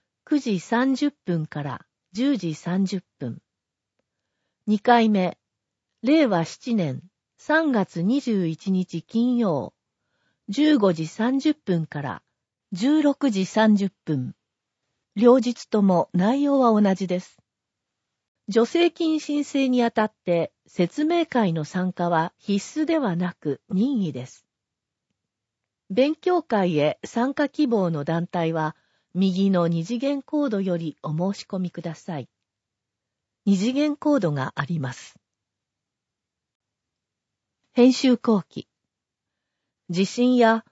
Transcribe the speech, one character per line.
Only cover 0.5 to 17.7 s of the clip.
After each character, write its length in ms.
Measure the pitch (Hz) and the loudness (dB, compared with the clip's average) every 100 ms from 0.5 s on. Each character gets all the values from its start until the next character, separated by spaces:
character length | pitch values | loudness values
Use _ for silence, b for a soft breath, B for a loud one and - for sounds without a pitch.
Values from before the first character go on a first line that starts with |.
| 190 | -4
三 340 | - 233 262 | -2 -2 0
十 160 | 262 294 | 0 -2
分 360 | - - 170 156 | -4 -4 -4 -4
か 160 | 151 | -8
ら 240 | 143 120 - _ _ | -8 -10 -16 _ _
十 240 | 185 269 269 | -4 -2 0
時 180 | 175 | -4
三 300 | 151 - 180 | -6 -4 -2
十 180 | 190 190 - - | -2 -4 -10 -12
分。 220 | 127 120 _ _ _ _ _ _ _ _ _ _ _ _ - | -10 -10 _ _ _ _ _ _ _ _ _ _ _ _ -2
二 140 | 208 | 0
回 280 | - 240 226 | 4 4 4
目、 300 | 208 180 - _ _ _ _ _ _ | 2 0 -4 _ _ _ _ _ _
令 240 | 226 311 277 | 2 2 4
和 180 | 185 | 2
七 300 | 165 - - | -2 -6 -4
年 280 | 233 160 127 - _ _ _ | -2 -2 -6 -12 _ _ _
三 340 | - 302 320 | -2 0 2
月 320 | 240 185 170 | 0 -2 -2
二 180 | 175 269 | 0 0
十 280 | 254 208 170 | 0 -2 -2
一 240 | 160 - | -4 -2
日 300 | 185 180 165 | -2 -2 -8
金 340 | - 226 247 240 | -6 -2 0 0
曜、 380 | 220 147 92 _ _ _ _ _ _ _ - | 0 -2 -4 _ _ _ _ _ _ _ -8
十 280 | 202 302 294 | 0 2 4
五 160 | 196 | 2
時 140 | 165 160 | 0 -4
三 320 | - 226 269 | -4 -2 0
十 160 | 311 | -2
分 320 | 302 - 175 156 | -2 -2 -2 -2
か 160 | 147 | -8
ら 200 | 139 92 _ _ _ _ - | -8 -10 _ _ _ _ -14
十 280 | 180 240 311 | -4 0 2
六 300 | 294 277 277 | 2 2 0
時 160 | 196 190 | 0 -2
三 300 | - 220 208 | 2 4 4
十 140 | 196 _ | 0 _
分。 300 | - 147 127 - _ _ _ _ _ _ _ - | -6 -4 -4 -10 _ _ _ _ _ _ _ 2
両 240 | 240 262 | 6 6
日 260 | 240 240 - | 4 -6 -4
と 160 | 220 | 2
も 260 | 196 175 - | 4 2 0
内 300 | 175 190 277 | 0 0 2
容 180 | 285 277 | 2 2
は 200 | 247 214 | 4 4
同 140 | 208 | 2
じ 140 | 190 185 | 0 -2
で 120 | 180 | -6
す。 180 | - _ _ _ _ | -8 _ _ _ _